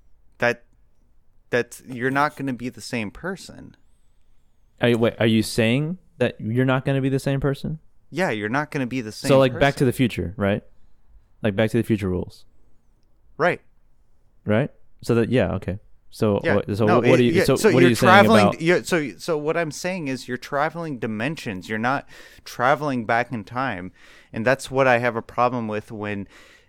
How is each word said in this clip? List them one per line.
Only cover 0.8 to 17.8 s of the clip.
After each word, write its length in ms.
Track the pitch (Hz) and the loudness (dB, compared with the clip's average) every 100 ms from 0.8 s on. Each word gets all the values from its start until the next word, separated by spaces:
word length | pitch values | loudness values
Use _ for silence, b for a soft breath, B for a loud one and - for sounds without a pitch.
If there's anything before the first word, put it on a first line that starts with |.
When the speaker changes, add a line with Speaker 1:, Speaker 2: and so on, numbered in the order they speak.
| _ _ _ _ _ _ _ | _ _ _ _ _ _ _
Speaker 1:
that's, 320 | 123 117 - - | -2 -2 -8 -14
you're 240 | 123 131 | -6 -2
not 240 | 135 147 147 | 0 0 -2
gonna 180 | 135 | -8
be 160 | 120 123 | -6 -8
the 120 | 117 | -12
same 300 | - 120 104 | -8 -6 -6
person. 640 | - 175 190 - - - - _ _ _ _ _ - _ _ _ - | -8 -10 -10 -14 -18 -20 -20 _ _ _ _ _ -20 _ _ _ -2
Speaker 2:
Are 80 | 120 | 0
you, 80 | 117 | 2
wait, 180 | 113 - | 2 2
are 60 | 113 | 2
you 140 | 110 | 2
saying 540 | 107 - 113 127 151 185 _ - | 2 0 2 2 -2 -6 _ -4
that 220 | 120 - | -4 -4
you're 260 | 110 120 131 | -4 0 2
not 200 | 131 139 | 0 0
gonna 160 | 139 | -2
be 80 | 131 | 0
the 100 | 135 | -2
same 200 | - 139 | -2 -2
person? 400 | 143 143 - 156 - - - | -2 -4 -6 -10 -14 -20 -12
Speaker 1:
Yeah, 200 | 139 180 | -4 -4
you're 200 | 110 104 | -2 -4
not 220 | 131 151 | -4 -4
gonna 160 | 151 123 | -4 -4
be 140 | 131 | -6
the 100 | 107 | -8
same 180 | - 139 | -6 2
Speaker 2:
So, 100 | 135 | 4
like, 140 | 131 | 4
Back 80 | 120 139 - | 2 0 2
Speaker 1:
person. 20 | |
Speaker 2:
to 60 | 135 | 0
the 80 | |
Future, 400 | - 123 - 87 92 | 2 0 -2 -8 -2
right? 260 | 101 104 - - - - - - _ _ | -2 -2 -6 -20 -20 -20 -20 -20 _ _
Like, 140 | 110 98 | -4 0
Back 160 | 110 | 0
to 60 | 120 | 0
the 60 | |
Future 260 | 110 110 98 | 0 0 0
rules. 360 | 90 - - - - - - _ _ _ _ _ - | -4 -6 -14 -20 -20 -20 -20 _ _ _ _ _ -2
Speaker 1:
Right. 240 | 170 135 _ _ _ _ _ _ _ _ - | 0 0 _ _ _ _ _ _ _ _ 0
Speaker 2:
Right? 240 | 107 147 - - - | 0 0 -6 -20 -8
So 140 | - 117 | 0 2
that, 140 | 113 | 2
yeah, 240 | 120 87 | 2 0
okay. 260 | 90 - 92 - - - | -2 -6 -8 -10 -20 -16
So, 280 | - 110 101 | -2 0 2
Speaker 1:
Yeah. 120 | - 101 | 2 0
Speaker 2:
what, 220 | - 104 | 0 0
so 80 | 107 | 4
Speaker 1:
No, 100 | 117 | 4
Speaker 2:
what, 80 | 117 | 6
what 120 | 127 | 4
Speaker 1:
it, 40 | |
Speaker 2:
are 0 | 120 | 4
you, 60 | |
Speaker 1:
yeah, 120 | 180 143 | 4 2
Speaker 2:
so 100 | 131 | 4
Speaker 1:
so 140 | 214 | 4
Speaker 2:
what 80 | |
are 40 | - | 6